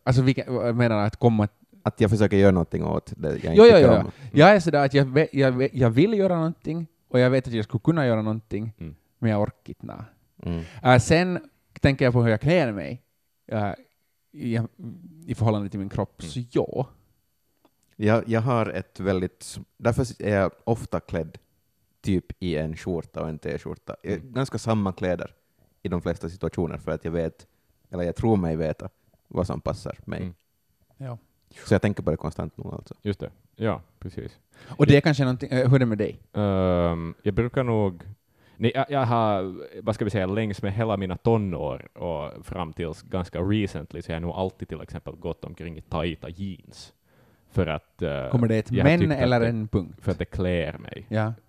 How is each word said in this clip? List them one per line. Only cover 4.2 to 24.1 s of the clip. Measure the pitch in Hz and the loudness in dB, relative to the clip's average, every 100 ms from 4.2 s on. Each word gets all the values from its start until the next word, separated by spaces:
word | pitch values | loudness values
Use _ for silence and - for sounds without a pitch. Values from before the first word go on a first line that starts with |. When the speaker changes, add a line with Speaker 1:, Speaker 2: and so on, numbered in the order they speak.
| 123 | -2
Speaker 1:
Jag | 143 170 | 6 8
är | 208 | 8
sådär | 165 143 139 | 4 0 2
att | |
jag | 139 135 | 2 2
ve-, | 131 160 | 2 0
jag | 139 135 | 2 2
ve-, | 127 135 | 2 -2
jag | 135 123 | 2 2
vill | 113 190 | 4 4
göra | 214 190 175 | 4 2 0
någonting, | 160 170 - 160 165 _ _ | -2 -4 -6 -6 -8 _ _
och | 127 | 2
jag | 127 | 4
vet | 131 127 | 2 0
att | |
jag | 117 104 | -4 -2
skulle | 123 | -2
kunna | - 165 131 | 0 2 2
göra | 110 | 2
någonting, | 107 110 - 101 110 - | 0 -4 -6 -8 -8 -10
Speaker 3:
Mm. | 82 73 _ - | -14 -14 _ -4
Speaker 1:
men | 117 | 0
jag | 104 | 0
orkar | 107 - - - | 0 -4 -18 -16
inte. | 57 50 - _ _ _ | -14 -14 -16 _ _ _
Speaker 2:
Mm. | - 85 82 - | -8 -6 -8 -4
Speaker 1:
Äh, | 127 127 | 4 6
sen | - 160 180 175 - _ _ - | 6 4 2 -4 -8 _ _ 0
tänker | 147 135 131 | 0 4 2
jag | |
på | 123 | 4
hur | 117 | 4
jag | 107 | 2
klär | 139 175 127 | 2 2 2
mig, | 101 71 123 _ _ _ _ - | -2 -6 -10 _ _ _ _ -8
äh, | 110 101 - 254 _ _ _ _ | -4 -4 -6 -14 _ _ _ _
i, | 151 123 117 110 _ 120 - - - - | -10 -4 -2 -4 _ -16 -16 -20 -18 -10
i | 120 | -2
förhållande | 113 107 98 | 0 0 -2
till | 101 | -6
min | 98 | -6
kropp, | - 98 - | -6 -6 -8
Speaker 3:
Mm. | 85 | -12
Speaker 1:
så | 127 120 | -10 -4
ja. | - - - 139 - _ _ _ _ _ _ _ _ _ - | -2 -2 -4 -6 -8 _ _ _ _ _ _ _ _ _ -4
Speaker 2:
Jag, | 104 113 107 | 2 2 2
jag | 113 | -2
har | 113 120 107 | 0 0 -2
ett | 95 - - | -4 -10 -6
väldigt... | 95 95 90 _ - - - _ | -2 0 -2 _ -18 -18 -18 _
Därför | 117 117 123 - | -2 0 -2 -4
är | 98 104 | -2 2
jag | 92 - | 0 -2
ofta | - 117 - 90 | -4 -4 -4 -8
klädd | - 90 80 - _ _ _ _ _ _ | -6 -6 -6 -10 _ _ _ _ _ _
typ | - 92 - - | -2 -2 -2 -8
i | 90 76 | -4 -2
en | 78 80 | -4 -6
skjorta | - 85 - 78 | -6 -6 -6 -8
och | 80 | -8
en | 78 | -8
t-skjorta. | - 76 - 76 - - | -8 -8 -8 -14 -12 -12
Jag, | 82 | -6